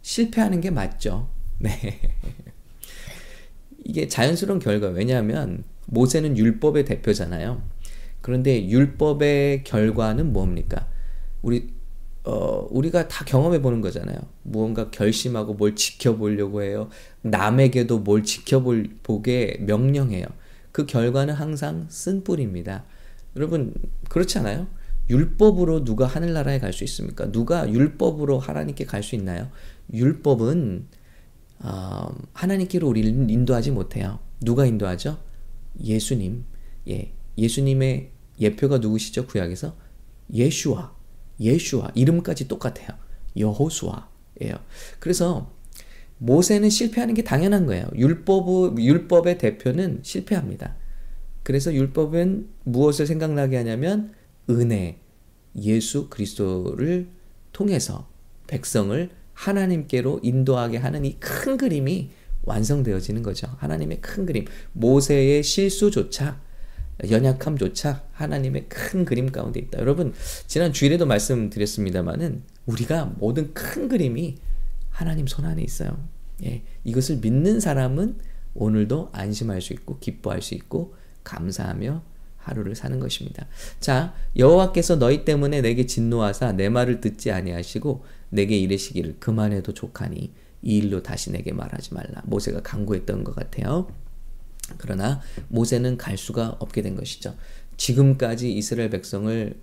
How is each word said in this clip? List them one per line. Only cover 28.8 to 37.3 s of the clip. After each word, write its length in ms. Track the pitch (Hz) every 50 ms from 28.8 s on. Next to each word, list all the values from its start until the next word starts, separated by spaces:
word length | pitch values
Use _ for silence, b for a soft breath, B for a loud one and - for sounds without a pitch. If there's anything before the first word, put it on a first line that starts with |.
| -
갈 180 | - - 101 104
수 120 | - 127
있나요? 340 | 110 95 95 90 87 110 135 B B B B B B B - -
율법은, 960 | 110 123 139 139 - - 147 135 113 113 120 156 175 147 104 90 90 - - b b b b b b b b b - - - - -
어, 560 | - - 98 95 92 92 95 - 50 50 - - - - -
하나님께로 540 | - 175 185 196 196 180 185 - 175 165
우리를 420 | 139 113 110 107 110 117 131 120 107
인도하지 420 | 107 120 123 123 127 117 113 -
못해요. 480 | - - 95 - - 104 98 95 107 110 - - - -
누가 240 | 110 113 120 131 139
인도하죠? 540 | 127 113 101 101 92 90 92 - 143 156 - - b b b b b b - - - - -
예수님. 640 | 110 110 110 110 107 - 131 113 95 90 110 123 120 - b b b b b b b -
예, 240 | - - - - - - - -